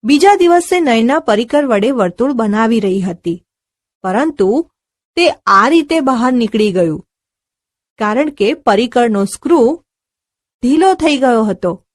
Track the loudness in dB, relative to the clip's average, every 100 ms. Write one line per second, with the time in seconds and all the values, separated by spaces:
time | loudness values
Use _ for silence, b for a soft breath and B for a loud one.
0 | 2 2 4 4 2 2 0 -2 0 0
1 | 0 -2 -2 -2 0 -2 0 0 0 0
2 | -2 -2 -4 -2 -2 0 0 0 0 -2
3 | -4 -6 -8 -8 _ _ _ _ _ _
4 | -4 -2 -2 -2 0 0 -4 _ _ _
5 | _ -2 0 0 0 2 4 2 2 -2
6 | 0 0 0 0 -2 0 0 0 -2 -4
7 | -12 _ _ _ _ _ _ _ _ _
8 | -4 -2 -4 -2 -4 -2 0 0 0 0
9 | 0 0 -4 -6 0 2 2 -2 _ _
10 | _ _ _ _ _ _ -2 2 2 0
11 | 0 0 0 0 0 -2 -6 -6 _